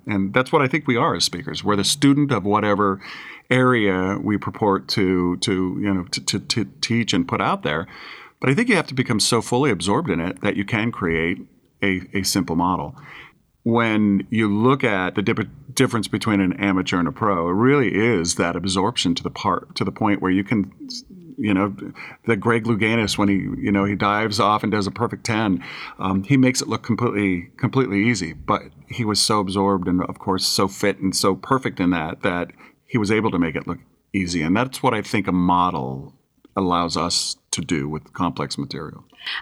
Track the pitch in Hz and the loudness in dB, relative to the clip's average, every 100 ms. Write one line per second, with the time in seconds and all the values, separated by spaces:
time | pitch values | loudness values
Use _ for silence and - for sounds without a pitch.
0 | - 101 98 113 131 160 131 165 139 120 | -4 -2 0 0 2 2 2 0 0 0
1 | 156 92 - 87 73 82 92 101 95 - | 0 0 -2 -4 -8 -4 0 0 0 2
2 | 139 139 143 117 95 104 104 101 101 98 | 4 4 2 0 2 2 2 2 2 0
3 | - - - - - 127 127 123 101 92 | -6 -16 -16 -18 0 2 4 4 2 2
4 | 92 101 - 101 - 95 107 95 - - | 0 -2 0 -2 -2 -2 2 2 0 0
5 | 92 92 90 90 - 95 92 95 101 95 | 2 2 2 0 0 0 -2 -2 0 -2
6 | 87 - - 104 - - - - - 117 | -2 -6 -6 -6 -4 -4 -4 -6 -2 0
7 | 107 98 87 110 104 196 73 76 95 - | 2 0 0 0 0 0 -2 -2 -4 -12
8 | - - - _ 127 143 240 190 - 127 | -18 -18 -20 _ 0 2 4 2 2 -2
9 | 127 110 - 117 104 123 143 95 85 110 | 0 0 2 2 2 2 2 0 0 0
10 | 160 82 85 - 104 95 98 113 113 110 | 0 -2 -2 -2 -2 -2 -2 -2 -2 -2
11 | 90 82 82 95 - _ _ _ 101 92 | 0 0 0 -2 -8 _ _ _ -2 0
12 | - 101 95 101 87 82 87 87 73 - | -2 -4 0 0 0 0 2 0 -4 -10
13 | - - - _ _ _ 117 117 113 107 | -18 -20 -20 _ _ _ 0 2 2 4
14 | 104 98 - 110 107 104 117 135 127 101 | 4 2 2 0 2 4 4 4 2 0
15 | 92 - 101 107 92 - - 127 131 120 | 0 0 0 0 -2 -8 -8 0 0 0
16 | 101 107 110 101 95 92 101 92 90 95 | -2 -2 0 2 2 2 0 0 0 0
17 | 82 69 110 92 85 92 123 143 113 92 | -2 0 0 0 0 2 4 4 2 2
18 | 113 104 85 - 87 85 95 92 98 123 | 2 2 0 0 0 0 -2 0 0 0
19 | 90 85 - - 104 87 - - 98 - | 0 -2 -4 -4 -2 -2 -4 -4 -4 0
20 | 107 101 92 92 98 113 95 - - - | 0 2 2 0 2 0 -2 -6 -16 -16
21 | - - - - 107 98 101 98 104 - | -16 -20 -16 -6 0 2 0 -4 -12 -14
22 | - - - 110 95 117 113 110 107 117 | -16 -8 -2 0 2 2 2 0 2 2
23 | 104 - 101 98 98 98 107 101 98 101 | 0 2 2 2 0 -4 0 2 2 0
24 | 104 104 110 101 104 107 110 104 101 98 | 0 0 0 2 2 2 2 0 -2 -2
25 | 113 98 - 110 113 90 - - - - | -4 -4 -2 0 2 0 -4 -12 -14 -6
26 | 95 95 95 135 127 127 - 107 - 107 | -2 -2 2 4 4 2 -2 -4 -2 0
27 | 120 104 101 90 85 - 113 127 127 101 | 0 2 0 0 -4 -4 -2 0 0 2
28 | 110 110 82 73 - 104 - - - - | 2 0 -4 -6 -2 -2 -2 -16 -12 -4
29 | 110 101 - 107 95 95 98 98 90 90 | 0 0 2 2 2 2 2 2 2 0
30 | 85 - - 92 - - 98 - 101 95 | 0 -4 -2 -2 0 0 0 0 -2 0
31 | 95 90 104 95 - 131 123 98 90 87 | -2 0 0 0 0 -2 -2 -2 0 0
32 | 156 - 104 87 87 - - _ _ 120 | -2 -4 -2 -2 -4 -10 -20 _ _ -2
33 | 101 110 107 90 85 78 - 85 - _ | 0 2 2 0 0 -2 -6 -10 -12 _
34 | _ 101 90 85 78 98 123 - 135 110 | _ -4 -2 -2 0 2 0 -2 0 0
35 | 98 110 98 90 90 90 90 82 64 67 | -2 -2 0 2 2 4 2 0 -6 -8
36 | - - _ _ _ - 92 87 85 82 | -12 -20 _ _ _ -4 0 0 0 -2
37 | 82 - - - _ - 85 80 71 78 | -2 -2 -4 -8 _ -8 -4 -4 -2 -8
38 | - - 87 82 71 - 69 71 76 - | -10 -4 -4 -2 -6 -6 -8 -8 -12 -14
39 | - _ - - | -20 _ -12 -4